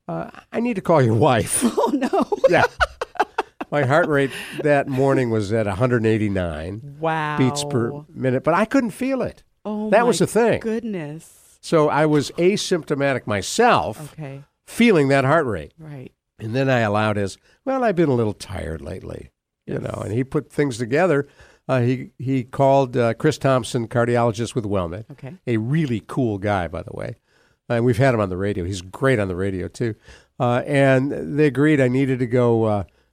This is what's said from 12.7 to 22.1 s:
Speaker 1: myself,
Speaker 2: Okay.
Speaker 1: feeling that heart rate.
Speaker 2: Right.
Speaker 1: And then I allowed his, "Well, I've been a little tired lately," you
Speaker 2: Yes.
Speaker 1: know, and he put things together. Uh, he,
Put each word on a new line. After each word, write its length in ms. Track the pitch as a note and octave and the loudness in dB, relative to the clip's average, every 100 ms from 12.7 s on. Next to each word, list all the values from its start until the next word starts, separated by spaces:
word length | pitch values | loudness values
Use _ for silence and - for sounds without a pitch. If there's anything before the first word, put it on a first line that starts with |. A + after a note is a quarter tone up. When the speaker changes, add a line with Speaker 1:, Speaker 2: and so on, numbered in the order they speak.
| F3+ D3 C#3+ C#3 B2 - | -2 -2 -2 0 -2 -2
Speaker 1:
myself, 840 | G2+ F#2 - A#3+ D3+ - C#3 D3 | -4 -2 2 4 4 0 -6 -14
Speaker 2:
Okay. 300 | - C#3+ C#3 C#3+ _ - | -16 -16 -16 -20 _ -8
Speaker 1:
feeling 400 | - A#3 F3 C3+ | 2 4 6 4
that 160 | C3+ | 4
heart 220 | C3 E3 C3+ | 4 2 2
rate. 280 | F#2 D2 - | -4 -8 -16
Speaker 2:
Right. 320 | D#3 C#3+ B2+ _ _ - | -18 -16 -18 _ _ -14
Speaker 1:
And 140 | A2 A#2+ | -6 -2
then 140 | C3+ | 2
I 100 | B2+ | 2
allowed 360 | G#2+ G#2 A2 G#2 | 2 2 0 0
his, 220 | G2 - _ _ | -4 -6 _ _
"Well, 200 | C4+ C4 | -4 0
I've 120 | A#3 E3+ | 0 2
been 140 | D#3 | 2
a 40 | B2 | 2
little 180 | G#2+ | 0
tired 480 | F#2+ - F2+ D#2+ D#2+ | -4 -10 -10 -8 -8
lately," 500 | D2 F#2 E2+ E2 - _ _ _ - | -10 -12 -12 -14 -16 _ _ _ -10
you 100 | C3+ | -8
Speaker 2:
Yes. 80 | |
Speaker 1:
know, 180 | - - | -6 -8
and 80 | G2+ | -6
he 120 | A2 C3+ | -4 -2
put 260 | D3+ - | -4 -6
things 260 | - C#3+ A2+ | -4 -4 -2
together. 500 | A#2 C#3 F3+ C#3 - _ - _ - | -2 0 2 0 -2 _ -20 _ -4
Uh, 100 | C3 | 0
he, 300 | A#2+ B2+ - | 0 -2 -6